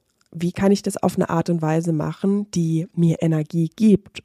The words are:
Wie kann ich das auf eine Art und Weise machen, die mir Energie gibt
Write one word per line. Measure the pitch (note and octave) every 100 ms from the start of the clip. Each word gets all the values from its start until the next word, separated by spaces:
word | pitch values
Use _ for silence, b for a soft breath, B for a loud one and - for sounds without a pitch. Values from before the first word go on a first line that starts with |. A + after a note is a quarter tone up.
| _ _ _
Wie | E3 F3
kann | - G3
ich | G3+
das | G3 -
auf | F#3 F#3+
eine | -
Art | E3 E3
und | E3+
Weise | D#3 D#3+ E3+
machen, | D#3 D#3 D#3+ G3 G3+ G#3
die | F3 E3 D#3+ E3+
mir | - E3+ -
Energie | E3 D#3 D3+ E3+ D#3+
gibt | - A3 F#3+ - -